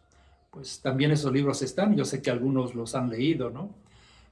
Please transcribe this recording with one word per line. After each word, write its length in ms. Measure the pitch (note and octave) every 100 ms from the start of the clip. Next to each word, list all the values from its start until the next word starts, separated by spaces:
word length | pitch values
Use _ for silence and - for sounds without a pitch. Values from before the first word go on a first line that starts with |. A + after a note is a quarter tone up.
| _ _ _ _ _
Pues 300 | D3 C3+ -
también 300 | C3+ C3 D3
esos 200 | D3+ C#3+
libros 300 | C3+ C#3+ -
están, 340 | C3 - G#3 D3
yo 100 | C3
sé 160 | C3+
que 100 | C3
algunos 420 | A#2+ C3+ C3 A#2+
los 220 | A#2+ A2+ C3
han 140 | B2
leído, 400 | A2+ D3 C3 A#2
¿no? 260 | B2+ G3+ - _ - - - _